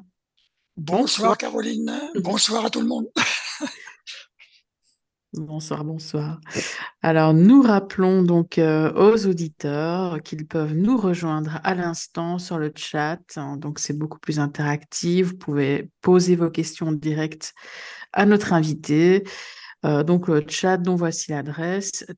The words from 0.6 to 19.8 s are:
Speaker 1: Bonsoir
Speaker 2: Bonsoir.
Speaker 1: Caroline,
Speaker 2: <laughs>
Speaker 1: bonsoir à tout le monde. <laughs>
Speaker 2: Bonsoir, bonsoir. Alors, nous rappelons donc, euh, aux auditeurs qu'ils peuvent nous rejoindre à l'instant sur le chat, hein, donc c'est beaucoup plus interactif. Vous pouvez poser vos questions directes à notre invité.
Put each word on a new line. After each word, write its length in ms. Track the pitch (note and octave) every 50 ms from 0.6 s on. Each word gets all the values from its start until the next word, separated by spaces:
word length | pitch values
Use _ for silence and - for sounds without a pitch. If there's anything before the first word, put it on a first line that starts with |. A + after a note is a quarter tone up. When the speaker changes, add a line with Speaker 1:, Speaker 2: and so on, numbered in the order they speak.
| _ _ -
Speaker 1:
Bonsoir 540 | - D3+ D3 F3 G#3 C#4 - - G#3 G#3+ A3+
Speaker 2:
Bonsoir. 80 | G#3+ -
Speaker 1:
Caroline, 540 | - - - - G#3+ A#3 A3+ A3 A3+ A3+ - C#4 D4
Speaker 2:
<laughs> 160 | D4+ E4+ B3
Speaker 1:
bonsoir 440 | F3 F#3 G3+ G#3+ - G#3 G#3+ A#3 G#3+
à 40 | -
tout 100 | - -
le 80 | A3+ A#3
monde. 180 | B3 A#3 A3+ - -
<laughs> 60 | - - - - - - - - - D4 - - - - - - _ _ - - - - _ _ _ - _ _ _ _ _ _ _ _ _ _ _ _ _ _ _ _ _ -
Speaker 2:
Bonsoir, 480 | D#3+ D#3 D3+ D#3 D#3+ D#3 - D3+ D3+
bonsoir. 600 | D3+ D3+ D#3+ D#3+ D#3 - - D3+ D3+ D3+ D#3+ - - - - - - - - - - - - _
Alors, 320 | - E3 D#3+ D#3+ D#3+ D#3+
nous 300 | D#3 D#3+ F3 G#3 C4 C#4
rappelons 600 | C4 A3+ G#3 G3 G3 G3 - - F#3 F#3 F#3+ F#3+
donc, 360 | F3+ F3 F3 E3+ E3+ - - F3+
euh, 340 | E3 D#3 D#3 D#3 D#3 D3+
aux 340 | D#3 D#3 F#3 G#3 A3+ A3+ G3+
auditeurs 960 | G3 F3+ E3 E3+ D#3+ D#3 - - D3 C#3+ D3 D#3 E3 E3+ F#3 F#3+ F3+ E3 D3+
qu'ils 240 | D3+ - - D3+ D#3
peuvent 280 | D#3 - D#3+ D#3 D3+ D3+
nous 240 | D#3+ F#3+ A3 C4 B3
rejoindre 600 | G3+ F#3 F3 F3 E3+ D#3+ D#3 D#3 D#3 D#3 D#3 D#3 -
à 100 | F#3+ F#3+
l'instant 640 | F3+ F3 E3+ E3 - - - - E3+ E3+ E3+ F3 F3+
sur 200 | F3+ - F3+ D#3+
le 120 | D3+ D3+ D3+
chat, 420 | - - - - D3+ D3 D3+ E3+ F3 _ - -
hein, 200 | D#3 C#3+ C#3+ C#3+
donc 220 | C#3 D#3 D3 D3+ -
c'est 180 | - - D3
beaucoup 220 | D3+ D3+ D#3 - -
plus 200 | - - D3+ D3+
interactif. 880 | D3 C#3+ D3 - D3 D3 D3 D3 - - - - - E3+ F3 F#3 F#3 F3+
Vous 100 | F#3 F#3
pouvez 500 | - - D3 C#3+ C#3 C3+ C#3+ C#3+ - - _ _
poser 340 | - F3+ F3+ F#3 F3 F3+ F3+
vos 140 | E3+ E3+ E3
questions 420 | E3 E3 D#3+ D#3+ - - E3+ D#3+
directes 600 | D#3 D3 D3+ D#3 D3+ D#3 D#3 D#3 D#3 D#3 - - - - - - - - - - - - - -
à 140 | - - G3+
notre 260 | G3+ G#3 G3+ G#3 -
invité. 720 | F#3 E3 D#3 D#3 D3+ D3+ - - D3 D#3 E3+ F3+ F#3 G3 G3 F#3+ - - - - - - - - - _